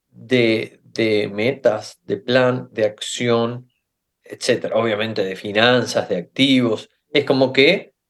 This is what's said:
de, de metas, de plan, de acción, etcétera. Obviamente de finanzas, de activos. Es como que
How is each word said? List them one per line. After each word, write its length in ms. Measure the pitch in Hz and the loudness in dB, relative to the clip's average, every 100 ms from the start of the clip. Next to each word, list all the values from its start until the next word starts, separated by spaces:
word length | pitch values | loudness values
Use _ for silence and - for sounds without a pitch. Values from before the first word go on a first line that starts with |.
| _ | _
de, 640 | 120 117 127 113 113 - - | -20 -2 2 2 0 -4 -12
de 440 | _ - 113 104 101 | _ -4 0 0 -2
metas, 680 | 101 117 139 117 107 - - - | -2 -4 0 0 0 -4 -14 -8
de 100 | - | -6
plan, 520 | 123 127 127 127 127 | 0 2 2 0 -6
de 120 | - | -2
acción, 840 | 107 - - - 120 117 117 123 127 _ _ _ _ _ | -2 -2 -10 -4 0 0 -2 -6 -14 _ _ _ _ _
etcétera. 540 | - 104 - 113 - 110 | -20 -6 -2 -2 -2 -2
Obviamente 480 | 117 104 110 107 | -2 -2 -4 -4
de 120 | 95 92 | -6 -6
finanzas, 720 | 104 104 120 123 113 117 - | -6 0 2 2 0 -2 -2
de 80 | 92 | -4
activos. 720 | 87 - 135 131 120 107 - _ _ | -4 0 2 4 2 -2 -8 _ _
Es 120 | 147 | -2
como 280 | 139 135 131 | 0 2 2
que 400 | 135 147 190 - _ | 4 4 4 -2 _